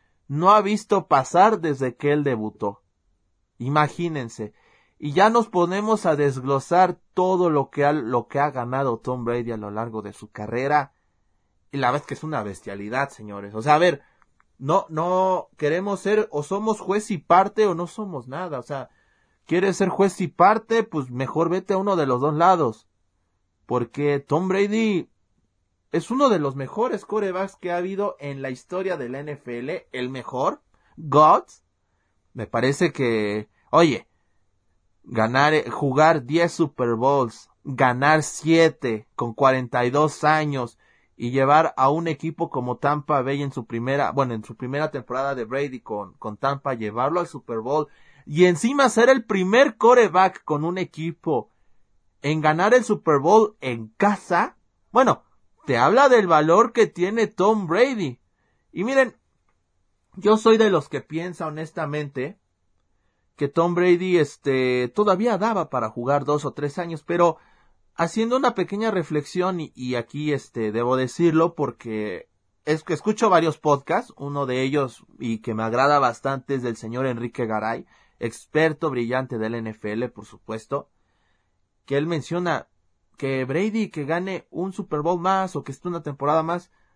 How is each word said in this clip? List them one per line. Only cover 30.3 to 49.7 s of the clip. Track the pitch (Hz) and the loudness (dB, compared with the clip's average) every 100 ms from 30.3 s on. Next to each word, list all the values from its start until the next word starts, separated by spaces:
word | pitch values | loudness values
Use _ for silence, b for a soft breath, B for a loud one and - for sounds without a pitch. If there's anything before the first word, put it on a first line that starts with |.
| 127 165 285 _ _ _ - | -4 -4 -4 _ _ _ -14
God. | 156 139 156 208 - - _ _ _ _ _ _ _ | 0 6 6 6 2 -20 _ _ _ _ _ _ _
Me | 120 107 | -12 -6
parece | 117 131 143 170 | -2 0 0 -2
que, | - 123 110 104 107 107 _ - | 0 -2 0 -2 -4 -8 _ 0
oye, | 156 170 117 - _ _ _ _ _ _ _ _ _ - | 4 4 2 -8 _ _ _ _ _ _ _ _ _ -8
ganar, | 113 110 131 147 | -2 0 2 2
eh, | 156 - | 2 -2
jugar | - 143 131 156 156 120 | -4 -2 4 4 4 0
diez | 160 170 | 0 0
Super | - 156 - 120 113 | 0 -4 -2 -2 0
Bowls, | 131 143 120 - - _ | 2 2 0 -6 -20 _
ganar | - 127 131 123 143 156 | -8 0 0 2 2 2
siete | 147 - 151 165 160 156 127 107 - | 0 -4 2 4 4 2 -6 -6 -8
con | - 120 | -8 -8
cuarenta | 110 135 131 123 127 | 2 2 2 0 -2
y | 123 | 0
dos | 143 151 - | 2 0 0
años | 151 156 151 139 117 _ _ _ _ - | 0 2 0 -4 -6 _ _ _ _ -8
y | 120 | -4
llevar | 131 135 151 160 - | 0 4 4 4 2
a | 135 | 0
un | 160 165 | 2 -2
equipo | 151 160 151 165 | -4 -6 -6 -6
como | 135 123 117 | -4 -4 -2
Tampa | 143 147 143 143 | -2 -2 -2 -2
Bay | 131 143 | -2 -4
en | 143 | -4
su | 139 113 | -8 -8
primera, | 117 123 143 107 | -6 -2 -2 -2
bueno, | 139 127 | -2 -2
en | 113 | -4
su | 107 113 | -10 -12
primera | 123 139 151 | -6 -4 -4
temporada | 135 113 127 139 131 | -6 -8 -6 -4 -4
de | |
Brady | 110 131 143 127 | -6 -6 -6 -8
con, | - 104 98 | -10 -10 -10
con | - 110 104 | -12 -12 -4
Tampa, | 139 139 143 | -4 -4 -6
llevarlo | 123 107 110 139 175 | -6 -6 -2 -2 -2
al | 160 | -4
Super | 127 - 113 | -10 -10 -8
Bowl | 117 151 147 b b b b | -2 -2 -2 b b b b
y | 151 180 | 4 4
encima | 170 226 285 262 | 4 0 2 2
ser | 220 247 | 6 6
el | 262 | 4
primer | - 196 185 226 294 | 2 -2 2 4 4